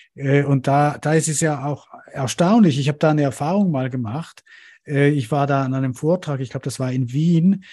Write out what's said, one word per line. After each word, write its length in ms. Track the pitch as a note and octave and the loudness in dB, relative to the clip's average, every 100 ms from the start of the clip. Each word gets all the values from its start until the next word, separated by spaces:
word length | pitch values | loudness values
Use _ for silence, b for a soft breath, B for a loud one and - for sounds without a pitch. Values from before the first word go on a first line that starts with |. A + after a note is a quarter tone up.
| B - | B -8
Äh, 280 | C#3 C#3+ | 0 2
und 240 | C#3+ C#3 C3+ | 2 0 2
da, 300 | C#3 D3 C#3 | 2 2 -2
da 140 | D3+ D#3+ | 0 0
ist 120 | D3+ | 0
es 140 | C#3+ | -2
ja 240 | D#3+ D3 C#3 | -2 -2 -6
auch 220 | C#3+ _ - - | -8 _ -20 -14
erstaunlich. 680 | - C3 - F3 A#3 F#3+ C3+ | -8 -6 0 2 6 4 4
Ich 80 | C#3 | 0
hab 100 | D3 | 0
da 100 | D#3+ | 2
eine 120 | D3+ | 2
Erfahrung 480 | C#3 - D3 G3 G3 | 0 -2 -2 0 0
mal 180 | C#3 C3 | -2 -4
gemacht. 540 | B2+ A2 C3+ E3 - B B B B - | -4 -6 -8 -10 -18 B B B B -4
Äh, 220 | C#3+ C#3+ | 2 2
ich 220 | D3 A#2 | 2 0
war 160 | D3 C#3 | -2 0
da 160 | C#3 | 0
an 100 | C3 | 0
einem 220 | C3 C3 B2 | -2 -4 -2
Vortrag, 440 | D3+ F3+ D3+ C3+ | -2 -2 -2 -6
ich 120 | C3 | -6
glaub, 120 | C3+ | -8
das 160 | C#3 - | -8 -6
war 120 | C3 | -4
in 200 | B2+ B2 | -4 -4
Wien, 540 | C3+ D#3+ E3 F3+ G3 B | 0 2 4 4 2 B